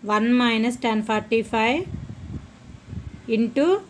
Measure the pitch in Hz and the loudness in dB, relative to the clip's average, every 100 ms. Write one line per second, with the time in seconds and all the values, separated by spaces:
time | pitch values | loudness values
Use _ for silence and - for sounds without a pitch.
0 | 208 214 226 247 240 226 233 240 233 220 | 0 0 4 4 4 2 0 0 0 0
1 | 214 214 208 226 214 226 220 277 370 - | 0 -2 0 0 0 0 2 2 -2 -8
2 | - - - - - - - - - - | -10 -14 -12 -12 -14 -20 -20 -20 -12 -12
3 | - - - 226 226 - 302 392 392 | -12 -14 -2 0 2 2 4 2 0